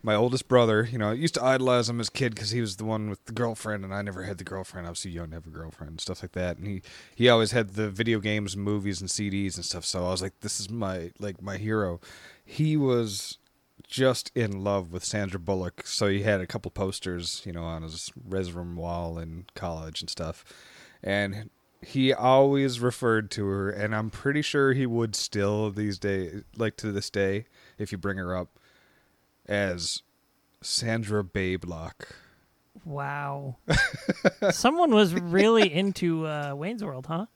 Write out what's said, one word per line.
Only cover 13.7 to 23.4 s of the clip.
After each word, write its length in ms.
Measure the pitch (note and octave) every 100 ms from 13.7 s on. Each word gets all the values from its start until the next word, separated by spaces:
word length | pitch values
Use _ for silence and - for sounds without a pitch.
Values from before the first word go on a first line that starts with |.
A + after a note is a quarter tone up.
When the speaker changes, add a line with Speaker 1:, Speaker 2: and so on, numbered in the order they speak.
| _ -
Speaker 1:
just 440 | - C3 B2 - C3
in 280 | A2 G2
love 280 | G2 G2+ F2
with 120 | F2
Sandra 360 | - G#2+ G2 F2+
Bullock, 480 | E2+ F#2+ F2+ - -
so 200 | - G#2
he 140 | G2
had 180 | G#2 G2+
a 60 | F2+
couple 220 | A2 F#2
posters, 720 | - F#2+ - F#2 F2 E2+ - G#2
you 60 |
know, 120 | E2+
on 180 | E2 E2
his 300 | D#2+ D#2+ - - A#2
res 240 | F#2+ F2+
room 240 | F2 F2 E2+
wall 420 | E2+ E2+ E2+ E2
in 280 | E2 E2 F#2 -
college 460 | F2+ D#2+ D#2+ D#2+
and 80 | E2
stuff. 320 | - E2 - - - - - - _
And 480 | - G2+ G2+ G2+ A2 _ _ _
he 320 | - C3 C3
always 680 | C3 B2 C3+ C#3 C#3 C#3 A#2+
referred 500 | B2 - B2 A2 G#2
to 140 | -